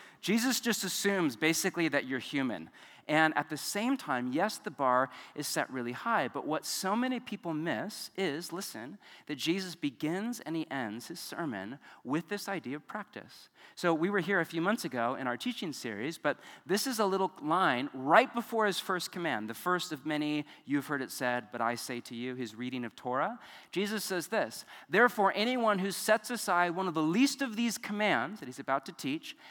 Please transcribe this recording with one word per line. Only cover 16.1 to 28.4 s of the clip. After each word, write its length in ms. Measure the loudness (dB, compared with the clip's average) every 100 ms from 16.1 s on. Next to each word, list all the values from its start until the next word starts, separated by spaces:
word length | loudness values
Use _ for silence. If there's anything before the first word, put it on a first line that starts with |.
| -2
but 200 | -2 -2 -6 -12 -2
this 200 | 0 0
is 140 | 2
a 60 | 2
little 260 | 4 0 -2
line 480 | 0 4 4 4 0
right 400 | -2 6 8 8
before 320 | 2 -4 2 2
his 140 | 2
first 340 | -2 -4 -4
command, 360 | -4 -2 -2 -4
the 40 |
first 400 | -4 0 0 -2
of 120 | -6 -2
many, 400 | -2 0 -2 -4 -10 -2
"You've 220 | -2 0
heard 140 | -2
it 100 | -4
said, 380 | -2 0 0 -2
but 120 | -2
I 140 | 0 -2
say 260 | -4 -8
to 140 | -8 -8
you," 200 | -6 -6
his 200 | -6 -6
reading 280 | -6 -4
of 100 | -6 -6
Torah. 420 | -4 0 0 -4 -14 -20 -8
Jesus 320 | -2 -2 -2
says 240 | -2 -4 -2
this, 380 | 0 -2 -4 -16 -18 0
"Therefore, 420 | 6 6 6 2
anyone 460 | 4 2 2 2 2
who 120 | 0
sets 380 | 0 4 4 4
aside 460 | -4 0 4 4 2
one 140 | 0
of 40 |
the 80 | 2
least 400 | 2 6 4 4
of 140 | -4 0
these 220 | 0 -2
commands," 640 | -4 0 2 2 0 -6